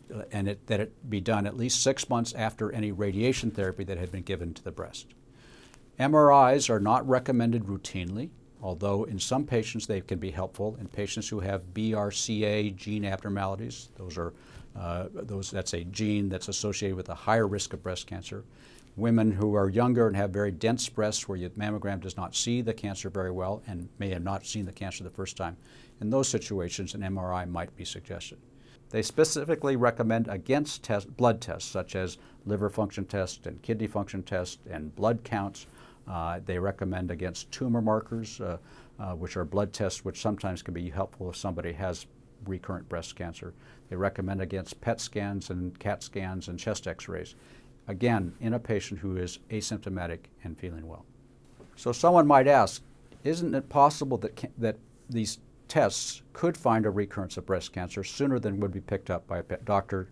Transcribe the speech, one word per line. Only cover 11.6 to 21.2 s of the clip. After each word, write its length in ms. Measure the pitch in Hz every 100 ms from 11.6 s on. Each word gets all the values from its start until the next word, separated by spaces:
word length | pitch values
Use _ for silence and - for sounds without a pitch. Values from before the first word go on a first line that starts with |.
| 90
B 220 | 98 110 110
R 160 | 101
C 320 | 98 - 107
A 260 | 104 107 104
gene 360 | 92 - 107 101
abnormalities, 840 | 95 107 98 95 98 117 117 - -
those 220 | 92 87
are, 140 | 85 - - - - 101
uh, 300 | 87 87 95
those, 380 | - 113 101 95
that's 220 | 98 90
a 120 | 87 87
gene 420 | 98 107 104 98
that's 220 | 92 -
associated 480 | 98 104 95 101 92
with 100 | 92
a 80 | 85
higher 320 | - 113 104
risk 240 | 101 -
of 100 | 87
breast 260 | 95 92 -
cancer. 360 | 95 - 104 - - - - - -
Women 340 | 117 113 110
who 240 | 95 107 104
are 140 | 98
younger 380 | 98 123 123 113
and 100 | 98
have 140 | 101
very 200 | 98 104
dense 380 | 82 110 127 -
breasts 400 | - 107 107